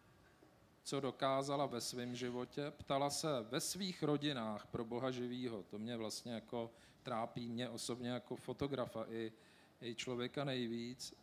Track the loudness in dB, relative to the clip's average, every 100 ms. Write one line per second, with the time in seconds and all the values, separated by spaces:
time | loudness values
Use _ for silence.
0 | -20 -20 -20 -20 -20 -20 -20 -14 -4 0
1 | 0 2 4 6 4 4 4 2 -2 -2
2 | -2 -2 -2 -2 -2 -2 -4 -6 0 4
3 | 4 2 2 2 2 0 0 -2 -2 2
4 | 4 4 4 2 0 -2 -4 -4 -2 0
5 | 2 2 0 0 -2 -2 -6 -6 -2 -2
6 | -2 -2 -4 -6 -2 -2 -2 -6 -20 -10
7 | -2 0 0 -2 -4 -2 -2 -2 -2 -2
8 | 0 -2 -2 -6 -4 -2 0 2 0 0
9 | -4 -2 -2 -4 -20 -20 -20 -8 -6 -4
10 | -2 0 0 0 0 2 2 0 -2 -6
11 | -10 -10